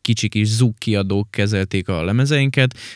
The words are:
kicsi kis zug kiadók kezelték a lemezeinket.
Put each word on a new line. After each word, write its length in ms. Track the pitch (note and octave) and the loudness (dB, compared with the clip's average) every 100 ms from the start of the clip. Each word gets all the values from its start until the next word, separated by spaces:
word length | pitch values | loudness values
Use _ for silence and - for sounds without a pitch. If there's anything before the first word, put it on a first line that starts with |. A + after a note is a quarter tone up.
kicsi 260 | - A2+ G#2+ | -2 0 0
kis 200 | G#2+ G#2+ | 0 0
zug 300 | A2 B2 - | 2 0 0
kiadók 540 | - G#2 F#2+ G2 G#2 | -2 -2 0 -2 -2
kezelték 560 | - G2+ G#2 F#2 G2 F2 | -2 0 0 0 -2 -2
a 160 | E2+ | -2
lemezeinket. 720 | E2+ A2+ C#3 D3 C#3 C3+ B2+ - - | 0 0 2 2 2 2 2 0 -14